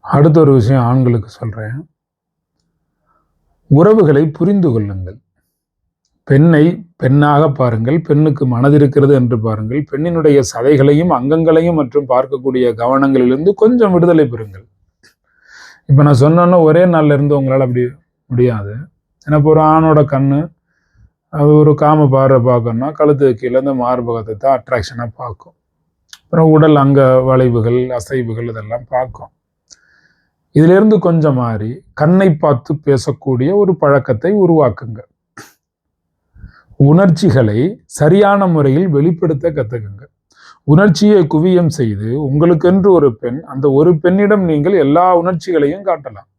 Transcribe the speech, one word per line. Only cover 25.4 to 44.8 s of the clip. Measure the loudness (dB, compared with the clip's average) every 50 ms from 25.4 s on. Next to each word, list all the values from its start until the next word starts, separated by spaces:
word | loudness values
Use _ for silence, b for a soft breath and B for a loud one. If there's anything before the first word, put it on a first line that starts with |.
| -20 -20 _ _ _ _ _ _ _ _ _ _ _ _ -20 _
அப்புறம் | _ _ -2 0 2 4
உடல் | 4 4 4 4 2 2 2
அங்க | 2 2 2 2 4 2 2
வளைவுகள், | 2 2 0 2 0 0 0 -2 -2 -2 -2 -2 -4 -4
அசைவுகள் | -8 -10 -8 -8 -8 -6 -6 -6 -8 -10 -10 -12
இதெல்லாம் | -12 -14 -12 -12 -12 -12 -12 _
பார்க்கும். | -6 -6 -6 -8 -12 -20 -20 -20 _ _ _ _ _ _ _ b b b b b b b b b b b b b b b _ _ _
இதிலிருந்து | 2 4 4 4 4 4 2 2 2
கொஞ்சம் | 0 0 0 0 0 0 -2 -2
மாறி | -4 -4 -6 -6 -8 -10 -10 -14 _ _ _
கண்ணை | -2 0 2 2 2 2 2 0
பார்த்து | 0 -2 -2 -2 -2 -4 -8 -8 -6 _
பேசக்கூடிய | -2 -2 -2 -2 -6 -10 _ -6 -6 -4 -2 -2 -2 0
ஒரு | 0 0 0 0
பழக்கத்தை | 0 0 0 0 0 0 -2 -6 -2 -2 -2 0
உருவாக்குங்க. | 0 2 2 2 2 2 0 -2 -6 -12 -16 -16 -16 -18 _ _ _ _ _ _ -20 -20 _ _ _ _ _ _ _ _ _ _ _ _ _ _ _ _ _ _ b b b b b b b -2 _
உணர்ச்சிகளை | 2 4 4 4 2 2 0 0 0 0 2 2 0 0 -2 -2 -4 -4 -6 -10 _ _
சரியான | -6 -2 0 2 4 4 4 2 2 0 0
முறையில் | 0 0 0 0 0 0 0 0 0
வெளிப்படுத்த | 0 0 0 0 -2 -2 -4 -4 -4 -4 -4 -6
கத்துக்குங்க. | -4 -4 -8 -8 -8 -12 -12 -14 -18 -20 -20 _ _ _ _ b b b b b b b b
உணர்ச்சியை | 2 2 4 4 2 2 2 2 2 4 2 2
குவியம் | 0 0 -2 0 2 0 0 0 -2 -2
செய்து | -4 -4 -4 -4 -6 -8 -6 -6 -6
உங்களுக்கென்று | -6 -4 -2 0 2 2 2 2 0 0 0 2 2 2
ஒரு | 2 4 2 0 -2
பெண், | -2 -10 -10 -10 -10 -14
அந்த | -12 -10 -4 -2 0
ஒரு | 2 2 2 2 0
பெண்ணிடம் | 0 0 -2 0 0 0 0 0 0 0
நீங்கள் | -2 -2 -2 -2 0 0
எல்லா | 0